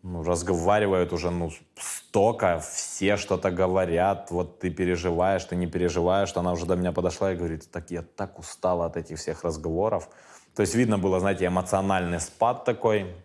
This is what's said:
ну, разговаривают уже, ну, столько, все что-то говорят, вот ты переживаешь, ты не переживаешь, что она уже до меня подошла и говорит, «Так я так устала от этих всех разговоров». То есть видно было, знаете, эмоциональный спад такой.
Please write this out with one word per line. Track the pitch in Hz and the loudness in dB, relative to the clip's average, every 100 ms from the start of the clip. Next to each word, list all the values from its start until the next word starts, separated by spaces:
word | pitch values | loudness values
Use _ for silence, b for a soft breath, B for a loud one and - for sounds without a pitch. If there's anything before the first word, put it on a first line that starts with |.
ну, | 92 87 | -8 -4
разговаривают | 82 87 87 87 87 104 104 92 90 | 0 0 2 0 4 4 4 2 2
уже, | 87 87 | 0 -2
ну, | 87 85 - _ - | -2 -4 -8 _ -14
столько, | - - - 107 98 117 95 82 | -10 -10 -2 2 2 4 2 2
все | 78 - - - 98 101 | -2 -10 -10 -2 0 0
что-то | - 92 98 | 0 0 0
говорят, | 90 92 92 90 85 95 98 - | 0 2 2 2 2 2 0 -2
вот | 87 87 - | -4 -4 -4
ты | 92 | -6
переживаешь, | 82 87 87 87 85 92 95 | -2 0 0 0 2 2 2
ты | - 90 | -2 -4
не | 87 | -2
переживаешь, | 87 90 87 87 95 98 | 0 0 2 2 2 2
что | - | 0
она | 90 | -2
уже | 87 | -2
до | 87 | 0
меня | 90 90 | 0 0
подошла | 82 87 - 98 | 0 -2 0 -2
и | 90 | -2
говорит, | 85 80 - | -4 -6 -8
«Так | 87 80 | -12 -8
я | 87 | -10
так | 82 - 95 - | -10 -10 -10 -10
устала | 87 - 92 87 85 | -18 -4 0 0 0
от | 82 | -4
этих | 78 78 | -8 -8
всех | - 78 | -8 -4
разговоров». | 85 78 82 80 107 101 - B B B B | -4 -4 -2 0 0 0 -4 B B B B
То | - | -2
есть | 104 | 0
видно | 117 120 104 | 4 2 2
было, | 95 92 | 2 2
знаете, | 98 90 92 | 2 2 2
эмоциональный | 92 90 98 95 95 87 85 | 0 0 0 2 0 0 -4
спад | - - 113 123 | -6 0 0 2
такой. | - 113 117 107 92 87 | -2 0 2 2 0 -12